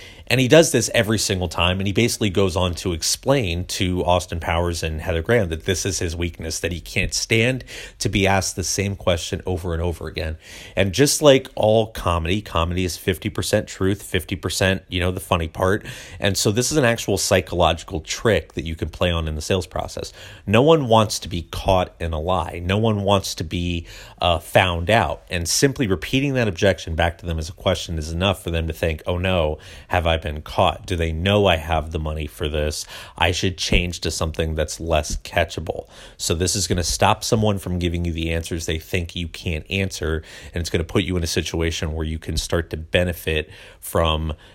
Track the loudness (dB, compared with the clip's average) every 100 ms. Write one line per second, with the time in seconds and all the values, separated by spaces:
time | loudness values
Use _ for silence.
0 | -20 -18 -2 2 8 8 8 4 2 2
1 | 2 2 0 -2 -2 0 2 2 0 2
2 | 2 2 0 2 2 2 0 0 -4 -2
3 | -2 -2 2 2 2 -2 -4 -2 0 0
4 | 2 2 0 -6 -2 0 0 -2 -4 -4
5 | -2 -2 2 2 2 -2 -2 -2 -2 -2
6 | -4 -2 -4 -6 -8 -6 -6 -6 -4 -2
7 | -2 -4 0 2 2 -2 -8 -14 -16 -6
8 | -2 2 4 2 0 -4 -4 -2 -2 -2
9 | 0 0 -2 -6 -4 -4 -4 -2 -2 -4
10 | -8 -6 -6 -8 -14 -18 -4 0 2 4
11 | 4 6 8 8 4 2 4 4 2 -2
12 | 0 0 2 0 0 0 0 0 -2 -2
13 | -2 -2 -2 -4 0 0 0 0 0 0
14 | -2 -4 -2 -6 -4 2 2 2 -2 -2
15 | -2 -2 0 0 0 0 2 2 -4 -14
16 | -16 -4 -2 2 2 2 2 2 2 2
17 | 0 -2 2 2 2 2 2 2 -4 -8
18 | -6 -2 2 2 0 -6 -6 -6 -8 -2
19 | 0 0 -2 -4 -2 -2 -2 -6 -8 -8
20 | -12 -14 -18 -12 2 6 8 6 6 6
21 | 6 0 -6 -6 -6 -2 2 2 2 -4
22 | -4 -2 0 0 -2 -6 -2 2 2 2
23 | 4 2 2 -6 -4 -2 -2 -4 -6 -16
24 | -20 -2 2 2 2 2 4 0 2 2
25 | 2 -2 -6 -4 -2 2 2 2 0 0
26 | 0 -2 0 0 -2 2 2 2 -2 0
27 | 0 -2 -6 -6 -6 -4 -2 -2 -4 -6
28 | -4 -2 0 0 -2 -4 -4 -2 -2 -2
29 | -4 -2 0 2 0 -2 -10 -20 -2 0
30 | 2 0 -2 -8 -4 2 2 0 -4 -2
31 | -2 0 2 4 4 2 0 -2 -2 -4
32 | -4 -6 -8 -6 -4 -2 -2 -4 -10 -14
33 | -16 0 0 2 -2 -2 0 0 0 -4
34 | -6 -4 -4 -2 -2 -2 -4 -4 0 0
35 | 0 -6 -2 0 0 -4 -8 -8 -12 -20
36 | -20 -8 -4 0 0 0 0 0 0 2
37 | 2 2 0 2 2 0 -2 -2 -2 -2
38 | -2 -2 -2 -2 -4 -6 -4 -6 -4 -4
39 | -4 -6 -8 -6 -6 -6 -4 -4 -2 -4
40 | -4 -4 -6 -16 -8 -6 -2 -2 0 -2
41 | 0 -2 0 -2 -2 -2 -2 -2 -4 -4
42 | -4 -6 -4 -6 -2 -2 -2 -8 -2 0
43 | 0 -2 -4 -4 -4 -12 -20 -18 -2 2
44 | 2 2 -2 -6 -14